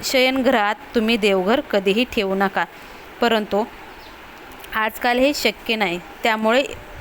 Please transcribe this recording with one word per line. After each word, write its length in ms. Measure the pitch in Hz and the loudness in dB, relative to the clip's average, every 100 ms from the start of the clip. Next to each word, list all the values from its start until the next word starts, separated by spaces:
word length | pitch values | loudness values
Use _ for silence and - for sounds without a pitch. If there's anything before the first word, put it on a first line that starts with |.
शयनगृहात 680 | - 269 254 262 254 247 208 220 - | -2 2 2 4 2 2 2 -2 -2
तुम्ही 220 | 247 220 233 | 0 2 2
देवघर 440 | 208 190 185 247 | 4 2 4 2
कधीही 440 | 285 208 196 196 247 | 2 0 2 2 0
ठेवू 220 | - 196 | 0 0
नका. 300 | 196 196 190 170 - - - - - | 0 0 0 -4 -6 -20 -18 -14 -2
परंतु 440 | 240 226 208 202 226 - - - - - - - - - - | 2 2 0 0 -2 -6 -18 -18 -20 -20 -20 -20 -20 -18 -8
आजकाल 440 | 220 220 - 247 240 | -2 -2 0 0 4
हे 140 | 262 | 2
शक्य 420 | 294 226 208 - 220 | 2 0 -2 -4 -2
नाही, 240 | 196 175 - - | 0 -2 -8 -4
त्यामुळे 400 | 240 220 220 240 285 - - - | 0 2 4 4 2 -4 -14 -6